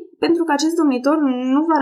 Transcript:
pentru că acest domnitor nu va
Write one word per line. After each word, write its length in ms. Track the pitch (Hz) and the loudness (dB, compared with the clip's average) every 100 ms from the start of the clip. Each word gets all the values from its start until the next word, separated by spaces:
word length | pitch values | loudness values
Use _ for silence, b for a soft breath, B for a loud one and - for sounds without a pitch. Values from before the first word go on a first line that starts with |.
| - _ | -2 _
pentru 240 | 302 339 | 0 0
că 80 | 330 | 0
acest 240 | 285 311 330 | 0 0 0
domnitor 420 | 302 247 262 311 285 247 254 269 | 0 0 0 0 0 -2 0 0
nu 60 | 320 | 2
va 120 | 311 | 0